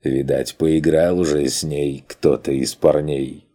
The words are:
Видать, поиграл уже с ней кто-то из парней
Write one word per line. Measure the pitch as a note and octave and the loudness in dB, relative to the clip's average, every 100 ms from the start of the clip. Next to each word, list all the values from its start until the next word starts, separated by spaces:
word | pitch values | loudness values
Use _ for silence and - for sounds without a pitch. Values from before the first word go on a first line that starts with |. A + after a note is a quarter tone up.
Видать, | C#2+ C2+ C2+ C2+ C2 - | -2 -2 0 -2 -4 -2
поиграл | D#2+ D#2+ D#2 D#2 F2 F2+ | 0 2 2 4 4 2
уже | E2 D2 C2+ | 0 0 -2
с | - | -4
ней | D#2+ D2 C#2+ C2+ _ | -6 -4 -4 -6 _
кто-то | - D#2 C2+ - | 0 0 2 -2
из | C#2 C2 - | -2 -4 2
парней | D#2 D2 D2+ C#2+ C#2 - _ | 2 2 0 -4 -6 -10 _